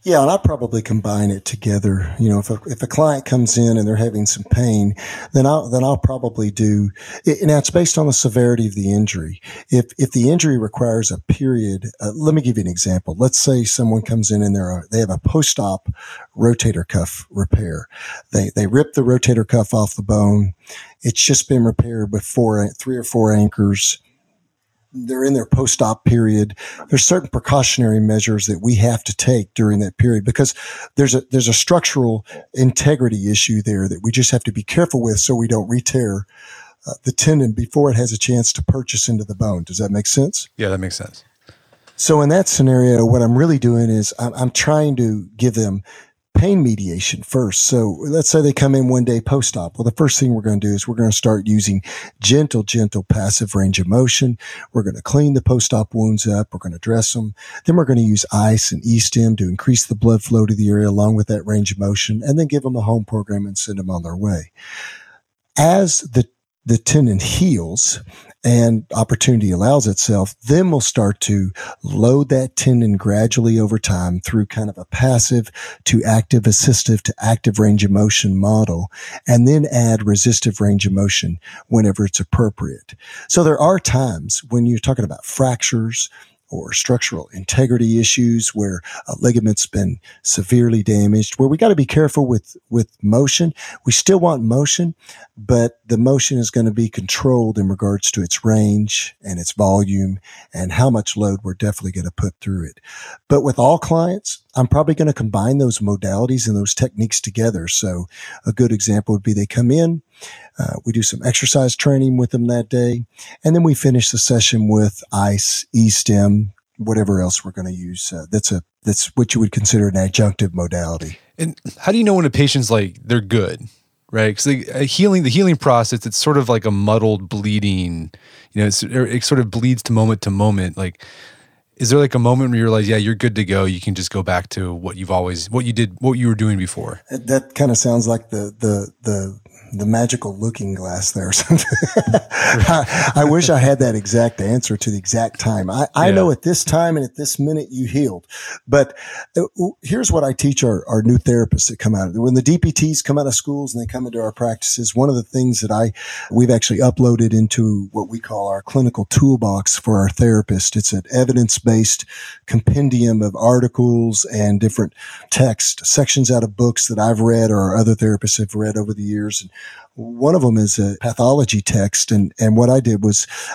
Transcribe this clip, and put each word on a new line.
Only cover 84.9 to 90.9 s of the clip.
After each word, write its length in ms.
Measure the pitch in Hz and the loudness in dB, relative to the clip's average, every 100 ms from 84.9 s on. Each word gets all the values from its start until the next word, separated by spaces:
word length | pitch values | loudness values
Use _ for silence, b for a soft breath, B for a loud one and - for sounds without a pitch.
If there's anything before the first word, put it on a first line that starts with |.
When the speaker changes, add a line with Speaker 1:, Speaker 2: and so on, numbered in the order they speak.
| 123 92 | -2 -4
Speaker 1:
about 200 | - - | -8 -10
fractures 840 | - 131 120 - 117 113 117 - B B B _ | -2 -2 0 -2 -2 -4 -6 -8 B B B _
or 220 | - - | -12 -6
structural 560 | - - 123 - 82 - | -4 0 -2 -2 -8 -10
integrity 640 | 92 95 131 131 120 113 113 | -12 -4 0 2 2 2 2
issues 500 | 110 - 120 117 - | 2 2 2 0 -2
where 280 | 107 101 87 B B - | -4 -6 -6 B B -12
a 80 | - | -2
ligament's 460 | 120 117 110 104 - | 2 2 2 0 -2
been 340 | 101 95 - B B | -2 -2 -4 B B
severely 600 | - - 92 123 120 113 | -4 -4 2 2 4 2
damaged, 560 | 101 | 2